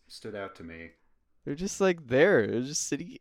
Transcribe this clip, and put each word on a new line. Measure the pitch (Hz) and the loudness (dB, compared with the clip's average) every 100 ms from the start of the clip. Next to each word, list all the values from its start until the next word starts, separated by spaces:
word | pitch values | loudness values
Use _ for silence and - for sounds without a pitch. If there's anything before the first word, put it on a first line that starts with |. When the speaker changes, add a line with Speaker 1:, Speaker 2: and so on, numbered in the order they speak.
| _ | _
Speaker 1:
stood | - 113 | -16 -12
out | 104 98 - | -10 -10 -12
to | |
me. | 82 82 82 _ _ _ _ _ 139 | -16 -14 -16 _ _ _ _ _ -10
Speaker 2:
They're | |
just, | 143 196 - | -6 -6 2
like, | 190 170 127 | 2 2 2
there. | 123 185 156 104 | 4 6 6 4
They're | 110 | 0
just | 131 151 - | -2 -4 -4
city, | 143 175 - | -6 -6 -2